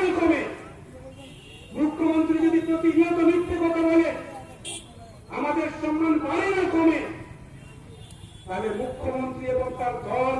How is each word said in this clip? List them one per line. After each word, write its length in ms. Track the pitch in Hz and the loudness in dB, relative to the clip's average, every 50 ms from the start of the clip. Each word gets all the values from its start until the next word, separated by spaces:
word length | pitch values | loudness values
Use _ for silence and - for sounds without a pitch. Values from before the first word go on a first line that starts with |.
| 370 | 2
না 60 | 349 - | 2 2
কমে? 240 | 330 330 311 294 269 - - - - - - - - - - - - - 262 - - - - - - - - - - - - 226 | 2 2 2 2 0 -4 -6 -8 -12 -14 -16 -18 -18 -18 -18 -18 -18 -18 -18 -18 -18 -20 -20 -20 -20 -20 -20 -20 -20 -18 -10 -2
মুখ্যমন্ত্রী 600 | 262 302 302 311 330 320 320 320 320 - 320 311 320 330 | 0 0 0 2 2 2 2 4 4 4 2 4 4 4
যদি 140 | 330 330 330 - | 4 4 4 2
প্রতিনিয়ত 500 | 320 320 330 339 330 294 320 339 339 339 339 320 339 | 2 0 2 2 4 6 6 4 4 4 4 6 6
মিথ্যে 260 | 349 349 - - 359 330 330 | 6 4 2 0 0 0 2
কথা 180 | 330 330 330 330 320 | 2 2 2 4 6
বলে, 200 | 330 330 339 294 - - - - - - - - - - - - - - - - - - - - - - - - - | 6 6 4 4 0 -4 -8 -12 -14 -14 -16 -16 -18 -16 -14 -14 -12 -14 -16 -18 -18 -18 -18 -18 -20 -20 -16 -10 -4
আমাদের 300 | - 277 294 294 320 311 302 302 - | -2 0 0 0 0 0 -2 -4 -4
সম্মান 320 | 311 302 302 311 330 320 302 - 285 | -2 0 0 2 2 2 2 2 0
বাড়ে 240 | 277 320 359 381 392 381 | 0 0 0 0 2 2
না 80 | 370 349 - 311 | 2 2 2 4
কমে? 280 | 320 320 330 302 - - - - - - - - - - - - - - - - - - - - - - - - - - - - - - | 4 6 6 4 4 0 -6 -8 -12 -14 -16 -18 -18 -18 -20 -18 -18 -18 -20 -20 -20 -20 -20 -18 -18 -18 -18 -18 -18 -18 -20 -20 -18 -12
তাহলে 220 | 185 185 202 214 214 208 - | -8 -6 -4 -4 -4 -4 -4
মুখ্যমন্ত্রী 640 | 254 254 - - 262 262 254 262 254 254 254 254 254 254 254 | -4 -6 -6 -6 -6 -4 -4 -4 -4 -6 -6 -6 -4 -2 0
এবং 120 | 254 254 254 - - | 0 0 -2 -4 -4
তার 160 | 247 247 - - - | -4 -4 -4 -4 -6
দল 300 | 202 - 247 262 262 262 | -4 -2 0 0 2 0